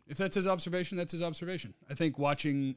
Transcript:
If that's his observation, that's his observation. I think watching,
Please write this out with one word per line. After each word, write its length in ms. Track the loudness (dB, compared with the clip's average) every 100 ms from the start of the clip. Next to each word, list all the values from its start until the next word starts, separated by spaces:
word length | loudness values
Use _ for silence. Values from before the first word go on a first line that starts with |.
| -10
If 120 | -2
that's 180 | 0 2
his 100 | 2
observation, 500 | 2 0 -2 -2 -2
that's 180 | -2
his 100 | -2
observation. 500 | -2 -4 -6 -6 -8 -14 -10
I 60 | 0
think 240 | 0 4
watching, 560 | 2 2 2 2 0